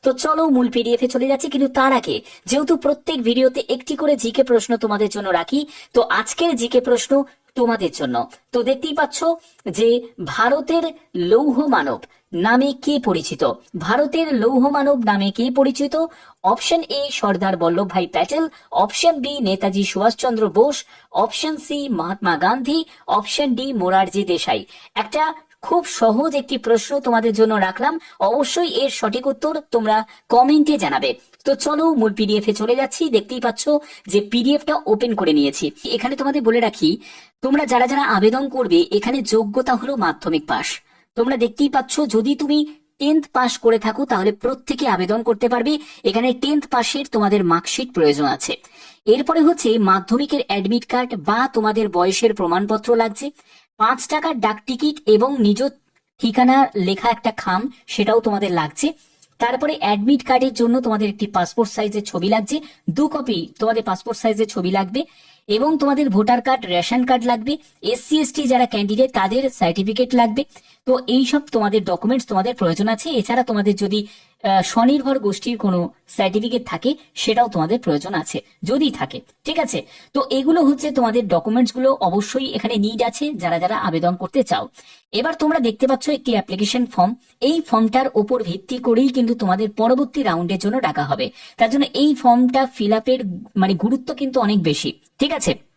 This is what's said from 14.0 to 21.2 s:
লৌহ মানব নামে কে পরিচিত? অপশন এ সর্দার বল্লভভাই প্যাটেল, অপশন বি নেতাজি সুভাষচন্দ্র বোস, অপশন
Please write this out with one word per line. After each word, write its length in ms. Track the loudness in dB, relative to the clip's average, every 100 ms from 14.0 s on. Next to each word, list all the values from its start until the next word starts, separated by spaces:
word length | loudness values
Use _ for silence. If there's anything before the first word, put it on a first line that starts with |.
| 0 0 -2 0
লৌহ 240 | 2 4 2
মানব 280 | 2 2 2
নামে 240 | 2 0 0
কে 140 | 0 -2
পরিচিত? 440 | 2 2 2 -2 -2 -4 -6 -20 _
অপশন 360 | 0 0 0 -2 -2
এ 100 | -6 -6
সর্দার 440 | -4 -2 0 -2 0
বল্লভভাই 500 | 0 0 -2 -2 -2
প্যাটেল, 380 | -2 -2 -2 -4 -6 _
অপশন 420 | -2 -2 2 2 2
বি 120 | -4 -4
নেতাজি 420 | -2 0 -2 0
সুভাষচন্দ্র 600 | -2 2 0 0 -2 0 0
বোস, 260 | 4 2 2 -10 -20 _
অপশন 420 | -2